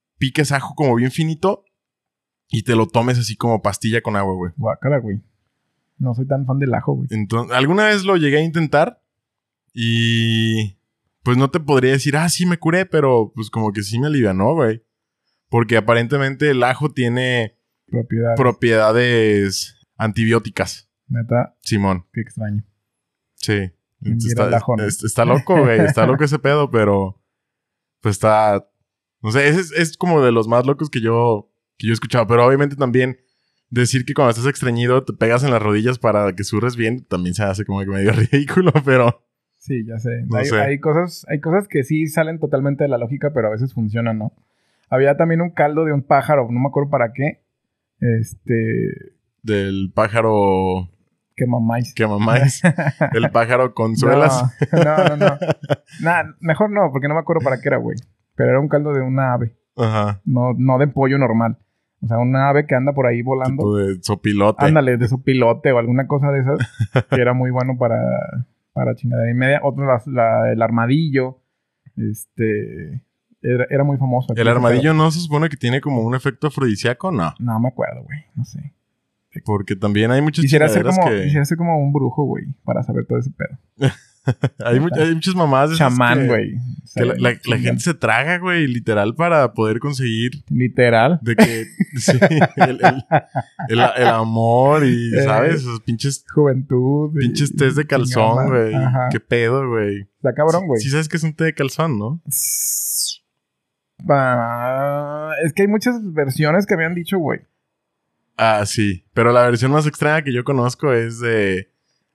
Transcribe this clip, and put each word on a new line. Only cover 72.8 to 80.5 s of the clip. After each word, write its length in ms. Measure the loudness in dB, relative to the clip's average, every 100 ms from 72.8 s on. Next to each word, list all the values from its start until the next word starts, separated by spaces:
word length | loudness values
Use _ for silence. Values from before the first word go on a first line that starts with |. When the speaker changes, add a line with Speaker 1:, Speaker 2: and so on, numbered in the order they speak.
| -14 -14 -16 _ _ _
Speaker 2:
era, 240 | -4 -2 -2
era 140 | 0
muy 140 | 0 0
famoso 340 | 0 -2 -2
aquí 80 | 0
Speaker 1:
¿El 60 | 2
Speaker 2:
ese 80 | 4
Speaker 1:
armadillo 360 | 4 2 2
Speaker 2:
pedo. 20 |
Speaker 1:
no 180 | 4 2
se 80 | 0
supone 300 | -4 -2 -2
que 80 | -2
tiene 240 | -2 -2
como 200 | -2 -2
un 140 | -2 -2
efecto 320 | -4 -4 -6
afrodisíaco? 640 | -2 -2 0 -2 -2 -4
No. 220 | -2 -4 -6
Speaker 2:
No 200 | -6 -2
me 80 | -4
acuerdo, 360 | -4 -8 -8
güey. 160 | -14 -16 -14 -10
No 100 | -10
sé. 280 | -10 -16 _ _ _ _ _ _ -14
Speaker 1:
Porque 320 | -4 -4 -4 -4
también 360 | -2 0 2
hay 100 | 2
muchas 220 | 0 0
Speaker 2:
Quisiera 260 | 2